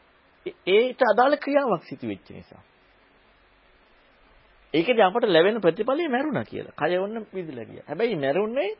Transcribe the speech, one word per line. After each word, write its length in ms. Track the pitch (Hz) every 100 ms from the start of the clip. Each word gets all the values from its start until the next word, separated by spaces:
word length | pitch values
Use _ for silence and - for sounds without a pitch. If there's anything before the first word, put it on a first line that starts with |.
| _ _ _ _ -
ඒ-, 120 | -
ඒට 380 | - 196 254 233
අදාළ 320 | 247 208 262 294
ක්‍රියාවක් 480 | - 277 269 175
සිදු 220 | - 139 117
වෙච්ච 220 | 98 -
නිසා. 340 | 95 - - _ _ _ _ _ _ _ _ _ _ _ _ _ _ _ _ _ _ _ _ _
ඒකදී 300 | 151 170 226
අපට 220 | 190 220 226
ලැබෙන 340 | 160 185 226
ප්‍රතිඵලය 480 | 185 170 220 285 339
මැරුණා 360 | 240 302 190
කියලා. 300 | 107 101 101
කය 220 | - 151 180
ඔන්න 300 | 196 226 208
විදිලා 360 | 185 165 127
ගියා. 220 | 107 - -
හැබැයි 300 | 156 233 185
මැරුණේ 540 | 135 165 214 247 381 440